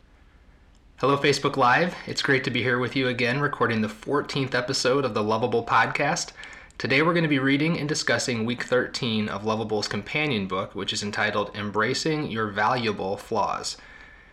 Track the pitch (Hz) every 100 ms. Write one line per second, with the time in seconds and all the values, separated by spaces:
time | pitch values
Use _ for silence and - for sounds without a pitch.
0 | - - - - - - - - - -
1 | 139 139 147 135 143 135 123 135 180 -
2 | - - - 135 135 120 120 123 123 139
3 | 127 120 120 143 139 - 117 113 107 -
4 | - 143 143 139 127 123 123 123 123 139
5 | 131 110 107 110 117 117 113 123 123 -
6 | 143 170 - - - - - - 117 135
7 | 160 175 160 139 135 139 156 170 143 147
8 | - 117 131 117 113 120 - 127 - -
9 | 123 110 107 101 107 110 - 208 - 107
10 | - 151 151 110 95 92 107 101 95 107
11 | 104 110 107 104 104 104 104 104 113 135
12 | 160 151 143 113 107 98 107 127 113 95
13 | 95 98 - 110 90 - - - - -
14 | - - -